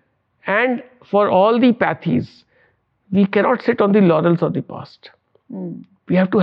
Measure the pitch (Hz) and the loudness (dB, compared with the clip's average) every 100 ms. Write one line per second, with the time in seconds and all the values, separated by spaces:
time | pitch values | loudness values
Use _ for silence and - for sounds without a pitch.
0 | _ _ _ _ - 202 254 240 - _ | _ _ _ _ -4 -2 -2 -4 -8 _
1 | _ 202 202 185 208 240 247 233 165 160 | _ 0 2 2 2 4 2 2 -2 -4
2 | 170 - - _ _ _ _ _ _ _ | -4 -4 -4 _ _ _ _ _ _ _
3 | _ 196 196 208 208 247 - 247 202 208 | _ 0 0 0 0 0 -2 0 2 4
4 | 190 156 170 170 156 165 - - 135 _ | 4 2 2 0 -2 -4 -8 -12 -18 _
5 | - _ _ _ - 190 180 - - _ | -20 _ _ _ -18 -14 -14 -14 -20 _
6 | - 180 185 208 | -4 0 0 2